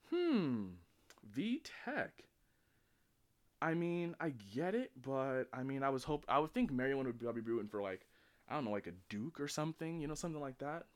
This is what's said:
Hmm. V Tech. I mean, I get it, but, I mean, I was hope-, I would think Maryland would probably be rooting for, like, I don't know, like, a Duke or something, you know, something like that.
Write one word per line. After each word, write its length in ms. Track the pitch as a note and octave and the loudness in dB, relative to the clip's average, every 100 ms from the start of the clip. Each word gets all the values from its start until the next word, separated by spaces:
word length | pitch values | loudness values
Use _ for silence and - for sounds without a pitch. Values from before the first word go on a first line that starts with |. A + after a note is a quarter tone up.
| - | 0
Hmm. 580 | E4+ F4 B3+ D#3+ A#2+ G2 F2+ - _ _ - G#2+ | 2 4 4 4 2 -2 -8 -16 _ _ -20 -8
V 300 | G#2+ G3+ B3+ - - | -2 0 0 -4 -10
Tech. 400 | - C#4+ - - - _ _ _ _ _ _ _ _ _ _ _ _ _ | -4 -2 -2 -6 -20 _ _ _ _ _ _ _ _ _ _ _ _ _
I 100 | D#3+ | 0
mean, 420 | E3 E3+ F3 E3+ E3+ | 2 2 0 -2 -2
I 140 | D#3+ B2+ G2+ | -4 -4 -6
get 200 | A2 F3 | -2 0
it, 160 | A3 B3+ - | 0 -2 -8
but, 440 | B2+ C3+ C3+ C3 B2+ | -2 0 2 0 0
I 120 | B2 | -2
mean, 200 | C3 C3+ | -2 0
I 60 | C#3 | 2
was 160 | C3+ | 2
hope-, 220 | - D3 - | 0 -2 4
I 100 | C#3 | 4
would 140 | D#3 | 4
think 180 | - B3 | 2 2
Maryland 360 | B2+ B2+ C3+ B2+ | 4 2 2 0
would 120 | A#2 | -2
probably 220 | A#2 A#2 | -2 -2
be 100 | A2+ | 0
rooting 180 | A2+ G#2 | 0 0
for, 120 | G#2 | -2
like, 260 | G2 F#2 - - - _ - | -2 -4 -8 -20 -20 _ -4
I 80 | |
don't 120 | D3 A#2+ | -2 0
know, 40 | |
like, 160 | G#2 F2+ | 0 -2
a 60 | F2+ - | -10 -6
Duke 320 | G#2 A#2+ - | -4 -4 -4
or 80 | C#3+ | -4
something, 540 | - D#3 D#3 D#3+ E3 | 0 -2 -2 -4 -2
you 40 | D3 | -4
know, 80 | |
something 260 | D3+ F3 D#3 | -2 -4 -2
like 180 | C#3+ C3 | -4 -4
that. 260 | C#3 D#3+ - | -4 -4 -8